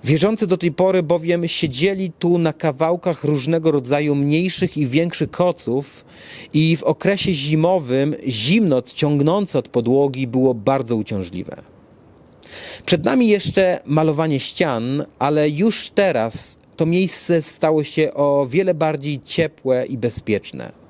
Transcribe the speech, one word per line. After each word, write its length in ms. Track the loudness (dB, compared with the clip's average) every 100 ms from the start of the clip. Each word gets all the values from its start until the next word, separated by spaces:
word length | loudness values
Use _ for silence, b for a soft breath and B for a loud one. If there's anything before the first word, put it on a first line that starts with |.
Wierzący 440 | 0 2 2 0 0
do 100 | 0
tej 140 | -2
pory 320 | 2 2 2
bowiem 440 | 2 -2 0 -2 -2
siedzieli 640 | -2 -4 0 -2 0 -6 -2
tu 180 | 0 2
na 160 | 2
kawałkach 680 | 0 -4 0 0 0 -2 -2
różnego 480 | -2 -2 0 0 2
rodzaju 440 | 0 0 0 2 0
mniejszych 640 | 2 2 0 -2 -4 -2
i 100 | 0
większych 440 | 0 0 -2 -6
koców 720 | 0 0 0 -2 -4 -4 -16 -20 B B B B
i 240 | 2 2 2
w 60 |
okresie 500 | 0 0 0 0 0
zimowym 800 | -2 0 2 2 0 0 0 0 -2 -4
zimno 540 | -4 2 2 4 2
ciągnące 800 | -2 -2 0 2 2 0 0 -4
od 100 | -2
podłogi 580 | -2 2 2 2 -2 -2
było 260 | 2 2
bardzo 420 | 2 0 0 0 -4
uciążliwe. 680 | -2 -6 -6 -8 -10 -14 -20 -20 _ -20 -20 -20 -20 -20 B B B B 0
Przed 200 | 0 2
nami 220 | 2 4
jeszcze 520 | 2 2 2 2 0 0
malowanie 540 | 2 2 2 0 0
ścian, 680 | -4 -2 -2 0 -2 -4 -6 _
ale 300 | 0 2 2
już 400 | 2 0 0 -2
teraz 680 | 2 2 2 -2 -4 -14 -18 _ -4
to 100 | 0
miejsce 560 | 2 0 -4 0 0
stało 420 | 0 -2 2 2
się 300 | 0 0 -2
o 340 | 2 2 2 2
wiele 240 | 0 0
bardziej 480 | 0 0 -2 -6 -8
ciepłe 640 | -6 -2 -2 -2 -2 0 -2
i 120 | -4
bezpieczne. 720 | -4 -4 -4 -4 -4 -14 -14 -18